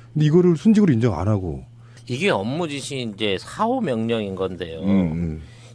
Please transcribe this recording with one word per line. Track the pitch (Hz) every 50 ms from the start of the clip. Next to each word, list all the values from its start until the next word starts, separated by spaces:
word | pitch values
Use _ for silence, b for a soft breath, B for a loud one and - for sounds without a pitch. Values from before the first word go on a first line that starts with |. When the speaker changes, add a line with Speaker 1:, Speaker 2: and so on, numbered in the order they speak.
| b b -
Speaker 1:
근데 | 151 151
이거를 | 151 151 180 175 180 170
순직으로 | 151 - 220 220 214 208 180 127
인정 | 110 120 120 87 73
안 | 92
하고 | 107 107 98 92 85 71 65 65 - b b b b b b b
Speaker 2:
이게 | - 123 123 180 202
업무 | 147 101 98 117 139 165 180
지시 | 151 143 139 - - 143 131 120 113 101
이제 | 98 110 104 95 85
사오 | - - - - 214 233 254 269
명령인 | 226 151 123 110 113 117 117 113 104 98 95
건데요. | 92 95 92 92 82 92 82 80 -
Speaker 3:
음, | 95 98
음. | 98 98 92 82 78 85 85 80 78 80 78 B B B B B